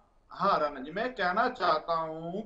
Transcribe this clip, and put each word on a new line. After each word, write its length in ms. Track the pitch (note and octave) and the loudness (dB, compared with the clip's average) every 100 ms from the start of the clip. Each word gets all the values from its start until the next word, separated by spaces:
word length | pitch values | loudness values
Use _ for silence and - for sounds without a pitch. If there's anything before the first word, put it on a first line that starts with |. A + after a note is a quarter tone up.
| _ _ - | _ _ -16
हाँ 280 | - F#3+ E3 | -2 2 4
राणा 200 | D3 C#3 | 2 -2
जी, 100 | C#3 | -6
मैं 240 | F3+ B3 | -4 -2
कहना 340 | B3 F3+ F#3+ B3 | 0 0 2 2
चाहता 460 | B3+ F3 D3+ - | 2 2 2 2
हूँ 480 | E3 D#3+ D#3+ E3+ F#3+ | -2 -2 -6 -6 -6